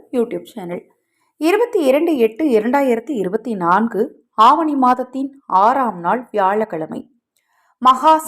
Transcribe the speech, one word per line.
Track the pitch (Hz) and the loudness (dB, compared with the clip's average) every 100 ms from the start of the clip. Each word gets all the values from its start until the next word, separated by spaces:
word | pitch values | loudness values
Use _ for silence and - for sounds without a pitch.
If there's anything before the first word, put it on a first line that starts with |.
| - | -6
YouTube | 254 226 175 - | -4 -4 -6 -12
சேனல். | 208 175 175 - _ _ _ _ - | -14 -12 -12 -14 _ _ _ _ -6
இருபத்தி | 311 415 480 440 | -2 0 0 0
இரண்டு | 269 277 339 285 | 0 2 0 0
எட்டு | 220 226 320 | 0 0 0
இரண்டாயிரத்தி | 220 220 285 269 226 - 254 | 0 0 0 0 -2 -4 -6
இருபத்தி | 180 220 240 | -4 -6 -6
நான்கு | 202 170 185 233 190 262 - _ - | -4 0 2 2 -2 -4 -6 _ 2
ஆவணி | 226 302 311 | 4 4 0
மாதத்தின் | 277 247 254 254 262 277 - - 185 | 0 2 0 -4 -8 -10 -10 -2 2
ஆறாம் | 214 277 240 180 | 2 2 -2 -4
நாள் | 170 233 240 | -4 -4 -4
வியாழக்கிழமை, | 202 190 208 214 165 160 - - _ _ _ _ _ _ _ | -2 0 0 -4 -6 -10 -12 -16 _ _ _ _ _ _ _
மகா | 254 262 302 311 | 2 2 4 2